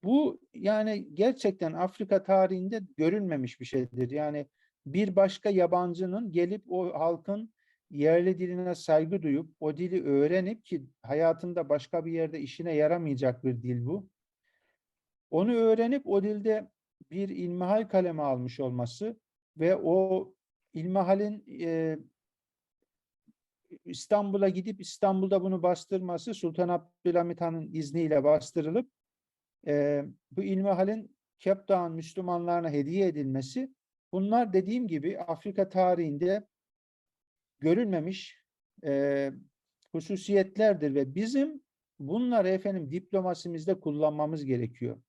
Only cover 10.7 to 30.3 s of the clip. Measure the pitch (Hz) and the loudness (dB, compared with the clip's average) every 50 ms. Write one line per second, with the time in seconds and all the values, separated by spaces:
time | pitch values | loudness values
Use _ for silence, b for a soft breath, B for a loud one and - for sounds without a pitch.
10.7 | 190 160 135 131 _ _ _ 117 143 151 165 165 165 165 - 180 175 175 165 139 | -8 -8 -8 -10 _ _ _ -4 0 2 4 2 2 2 -2 -6 -4 -4 0 0
11.7 | 147 147 135 - - 170 160 165 165 165 165 156 151 160 143 135 - - 165 170 | 0 0 0 -2 -6 -4 -4 -2 -2 -2 -2 -2 -4 -8 -10 -10 -10 -8 -6 -2
12.7 | 160 147 151 151 165 175 165 156 139 123 135 127 123 - - 131 123 120 117 123 | 0 2 4 4 2 2 0 -2 -2 0 0 0 0 0 -2 -2 -2 -2 -4 -4
13.7 | 123 120 120 123 160 208 196 - _ _ _ _ _ _ _ _ _ _ _ _ | -4 -4 -2 -4 -4 -6 -8 -10 _ _ _ _ _ _ _ _ _ _ _ _
14.7 | _ _ _ _ _ _ _ _ _ _ _ _ - 160 190 220 240 233 226 226 | _ _ _ _ _ _ _ _ _ _ _ _ 0 0 2 2 2 4 4 4
15.7 | 220 220 233 233 262 277 277 - 196 202 196 208 214 214 196 220 214 214 202 196 | 4 4 4 0 0 -2 0 0 0 2 2 0 -2 -2 0 0 0 0 -2 -8
16.7 | _ _ _ _ _ _ - _ 156 180 196 196 190 - 180 175 175 180 180 180 | _ _ _ _ _ _ -20 _ -6 -6 -6 -6 -6 -6 -6 -6 -4 -4 0 2
17.7 | 202 220 226 - - 190 185 180 165 156 151 143 131 127 123 127 123 - 139 127 | 2 2 0 2 2 2 2 2 0 -2 0 0 0 0 -2 -6 -4 -4 -4 -2
18.7 | 123 123 123 120 - - 202 220 226 _ _ _ _ _ _ _ _ - 160 165 | -2 -2 -4 -4 -6 -8 -8 -8 -8 _ _ _ _ _ _ _ _ -2 2 2
19.7 | 190 - - 165 170 190 190 190 185 185 190 - - _ _ _ _ _ _ _ | 2 2 2 2 4 4 4 4 2 -2 -2 -6 -14 _ _ _ _ _ _ _
20.7 | _ 160 160 180 185 196 185 175 196 196 208 208 208 208 - - - - 180 165 | _ -8 -6 -2 0 0 4 4 2 2 2 -2 -4 -8 -14 -16 -12 -8 -6 -4
21.7 | 165 165 160 160 156 156 160 - _ _ _ _ _ _ _ _ _ _ _ _ | -2 -2 -2 -2 -4 -6 -10 -18 _ _ _ _ _ _ _ _ _ _ _ _
22.7 | _ _ _ _ _ _ _ _ _ _ _ _ _ _ _ _ _ _ _ _ | _ _ _ _ _ _ _ _ _ _ _ _ _ _ _ _ _ _ _ _
23.7 | 175 - _ 175 175 165 - - 208 208 208 202 196 202 196 196 185 185 180 214 | -20 -20 _ -14 -14 -14 -2 0 0 2 2 0 0 2 2 2 2 0 -4 -6
24.7 | 208 - 185 - - - - 196 190 190 190 190 196 196 175 190 190 180 165 180 | -8 -10 -10 -16 -6 0 2 2 4 2 2 4 2 2 2 2 -2 2 2 2
25.7 | 180 165 - _ 196 190 185 180 175 165 - - 220 - - 170 160 175 180 175 | 2 2 -2 _ -4 -4 -2 -4 -6 -6 -6 -8 -10 -4 -4 -6 -2 0 0 0
26.7 | 180 170 165 _ _ _ _ 180 170 175 175 175 170 170 170 165 165 165 156 151 | 0 -2 -2 _ _ _ _ 2 2 2 2 0 -2 -4 -4 -4 -4 -4 -8 -8
27.7 | - 165 151 143 139 165 165 156 151 143 135 147 151 151 - - - 175 151 156 | -6 -6 -6 -4 -2 -2 0 4 2 4 6 6 4 4 2 -2 -4 -4 -2 0
28.7 | 165 220 247 - _ _ _ _ _ _ _ _ _ _ _ _ _ _ _ - | 0 -2 -2 -4 _ _ _ _ _ _ _ _ _ _ _ _ _ _ _ 0
29.7 | 147 147 143 143 147 143 143 139 - _ _ _ | 0 2 2 2 0 0 -2 -6 -12 _ _ _